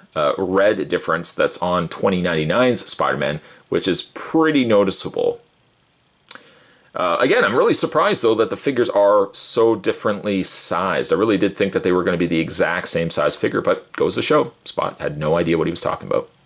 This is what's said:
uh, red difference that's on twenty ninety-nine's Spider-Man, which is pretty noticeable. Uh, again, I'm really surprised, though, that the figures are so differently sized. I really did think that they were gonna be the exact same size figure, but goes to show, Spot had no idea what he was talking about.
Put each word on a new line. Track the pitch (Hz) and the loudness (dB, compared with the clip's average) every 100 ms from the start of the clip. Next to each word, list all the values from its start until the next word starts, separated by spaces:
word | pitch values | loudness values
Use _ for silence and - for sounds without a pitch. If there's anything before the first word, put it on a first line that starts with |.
| _ | _
uh, | - 76 - | -2 0 0
red | 92 95 101 104 76 | 0 4 4 2 0
difference | 85 - 82 85 | -2 0 -2 -2
that's | - 73 - | 0 -2 0
on | 87 90 85 | -2 0 -2
twenty | - 101 90 | -2 0 0
ninety-nine's | 87 82 78 117 127 117 | 0 0 0 2 2 0
Spider-Man, | - - 69 67 69 76 - - _ | -4 -2 -2 0 -2 -4 -10 -20 _
which | 90 95 | -2 0
is | 85 | -2
pretty | - - - 160 156 147 | -4 -12 -2 2 2 2
noticeable. | 120 104 98 - - - - - _ _ _ _ _ _ _ _ - - - - _ _ _ | 4 4 4 0 -6 -2 -2 -2 _ _ _ _ _ _ _ _ -20 -20 -20 -20 _ _ _
Uh, | - 90 87 | -4 -2 2
again, | 139 220 | 2 4
I'm | 143 120 | 2 2
really | 214 | 2
surprised, | 160 - 160 185 208 | 2 0 0 2 2
though, | 117 | 2
that | 110 110 | 2 0
the | 101 | 0
figures | - 127 120 | -2 0 0
are | 101 101 104 98 | 4 4 4 2
so | - - - 113 | -2 -4 2 2
differently | 110 107 - 117 101 101 98 | 2 0 -2 -4 -4 -2 -2
sized. | 85 - - 87 95 78 64 | -2 -4 -4 -2 0 -2 0
I | 82 | 0
really | 110 98 | 2 2
did | 101 - | 0 0
think | 98 | -2
that | 92 | 0
they | 95 | 0
were | 90 | 0
gonna | 87 85 | 0 0
be | 85 | 0
the | 82 | 0
exact | 80 - 82 87 - | -2 -2 -2 -2 -4
same | 85 85 | -4 -2
size | - 76 | -2 -2
figure, | - - 95 | 0 -2 -2
but | - 87 - | -2 -2 -4
goes | - 82 120 | -2 -2 0
to | |
show, | - 147 - - - | 0 2 0 -6 -10
Spot | - - - | -6 -6 -6
had | - - | -8 -4
no | 76 82 | -2 0
idea | 85 82 | 2 0
what | 78 | -2
he | |
was | 85 | -6
talking | - - - | -6 -6 -4
about. | - - _ | -4 -4 _